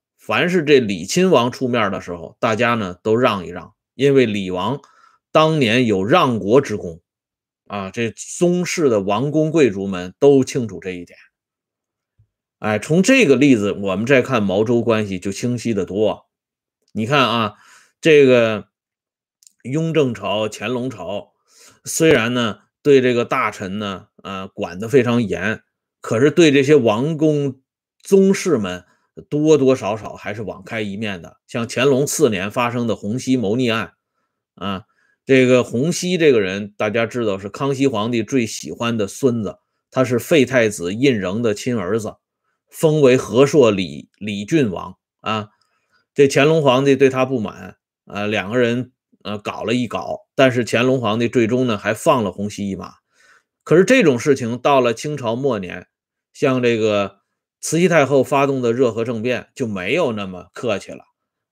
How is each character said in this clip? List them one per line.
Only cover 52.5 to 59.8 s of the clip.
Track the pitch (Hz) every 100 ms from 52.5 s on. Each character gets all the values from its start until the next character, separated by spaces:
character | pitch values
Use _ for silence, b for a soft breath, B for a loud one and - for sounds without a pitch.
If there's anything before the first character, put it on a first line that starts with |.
| - 101
一 | 90
马。 | 87 - _ b b b b _
可 | - 156
是 | 190
这 | 262
种 | 170 120
事 | 151 135
情 | 117 123
到 | 151 139
了 | 120
清 | 117 151 147
朝 | 117 120
末 | 139 107
年， | 90 90 - _ _ _ _
像 | - 143 127
这 | 120 113
个 | 110 101 98 _ _ _ _ _
慈 | - 156
禧 | 180
太 | 165 131
后 | 143
发 | 123 139 139
动 | 135
的 | 120
热 | 120 123
河 | 110 113
政 | 113
变 | 120 113 -
就 | - 117
没 | 95